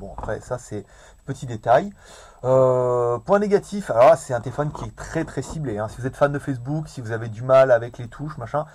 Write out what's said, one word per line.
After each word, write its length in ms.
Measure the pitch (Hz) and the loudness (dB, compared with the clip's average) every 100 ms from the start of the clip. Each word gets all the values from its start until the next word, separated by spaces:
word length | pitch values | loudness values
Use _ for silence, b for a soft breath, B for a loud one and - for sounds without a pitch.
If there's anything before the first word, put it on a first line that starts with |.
bon, 120 | 95 - | -14 -12
après, 240 | - 104 | -8 -8
ça, 180 | - 127 | -8 -10
c'est 260 | - 104 - B B B | -10 -12 -12 B B B
petit 220 | - 131 127 | -12 -10 -10
détail. 460 | 113 120 135 202 - B B B B | -4 2 2 2 -10 B B B B
Euh, 760 | 127 131 127 127 123 123 120 120 | 2 4 4 4 2 0 0 -2
point 220 | - 202 | 0 0
négatif, 500 | 208 202 - 202 190 | 2 0 0 -8 0
alors 200 | 117 139 | 6 8
là, 60 | 160 | 6
c'est 160 | - | 2
un 80 | 120 | -6
téléphone 300 | 127 131 151 | -4 -4 -4
qui 140 | - | -6
est 100 | 113 | -12
très, 300 | - - 165 | -14 -8 -6
très 180 | 160 - | -6 -8
ciblé, 360 | - 160 135 104 | -8 -8 -6 -6
hein. 100 | 107 | -6
Si 120 | - | -6
vous 60 | 131 | -8
êtes 80 | |
fan 160 | - 143 | 0 0
de 80 | 143 | 0
Facebook, 500 | - 127 123 156 151 | -6 -8 -6 -6 -8
si 120 | - | -10
vous 100 | 113 | -8
avez 180 | 113 113 | -6 -8
du 140 | 107 | -6
mal 300 | 131 131 135 | 4 6 6
avec 260 | 117 147 - | 4 0 -12
les 80 | 113 | -14
touches, 320 | - 151 - | -12 -12 -12
machin, 280 | 113 147 151 | -8 -6 -8